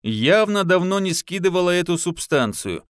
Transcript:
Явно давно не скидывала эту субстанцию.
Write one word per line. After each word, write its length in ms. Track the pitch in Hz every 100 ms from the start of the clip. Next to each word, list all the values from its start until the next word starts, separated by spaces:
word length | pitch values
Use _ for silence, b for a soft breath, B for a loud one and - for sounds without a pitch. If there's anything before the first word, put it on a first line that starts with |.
Явно 600 | 110 110 123 214 208 208
давно 360 | 175 185 185 196
не 140 | 190
скидывала 560 | 160 - 190 185 180 180
эту 280 | 175 175 170
субстанцию. 840 | 180 165 - 147 113 - 101 82 _